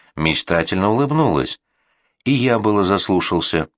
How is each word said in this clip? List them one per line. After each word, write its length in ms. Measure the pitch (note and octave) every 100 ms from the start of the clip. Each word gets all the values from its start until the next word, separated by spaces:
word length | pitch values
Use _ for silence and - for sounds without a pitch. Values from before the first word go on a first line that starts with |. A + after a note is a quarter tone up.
| _ -
мечтательно 760 | D#2 D2+ - E2+ E2 F#2+ G2
улыбнулась. 680 | A2+ C#3+ D3+ C#3+ D2 B1 - _ _ _ _ _ _
И 80 | -
я 260 | C3+ B2+ A#2
было 260 | G#2+ G#2
заслушался. 840 | F#2+ G2 - F#2 - F2 D2+ E2 D#2